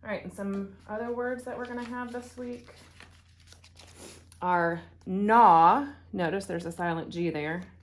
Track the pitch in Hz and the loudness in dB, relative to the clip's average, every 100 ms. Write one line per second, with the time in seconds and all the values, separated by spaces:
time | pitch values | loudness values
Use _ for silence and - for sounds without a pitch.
0 | 117 101 185 180 196 196 196 - - 214 | -8 -10 -10 -10 -8 -6 -8 -14 -12 -8
1 | 240 240 247 254 254 247 240 240 240 247 | -6 -6 -6 -6 -10 -10 -10 -10 -10 -10
2 | 240 240 240 - 247 240 - - - - | -8 -10 -12 -14 -12 -12 -16 -20 -20 -20
3 | - - _ _ _ - - _ - - | -20 -20 _ _ _ -20 -20 _ -20 -20
4 | - - - - 180 180 170 170 - - | -20 -20 -20 -8 0 2 2 -2 -8 -18
5 | - 190 208 226 226 165 165 226 285 - | -6 -2 4 8 10 10 8 6 0 -12
6 | - 202 170 196 196 170 175 170 175 165 | -12 -4 -2 -4 -6 -8 -8 -6 -4 -4
7 | - 170 170 156 147 170 185 - | -6 -4 -4 -4 -6 -6 -10 -18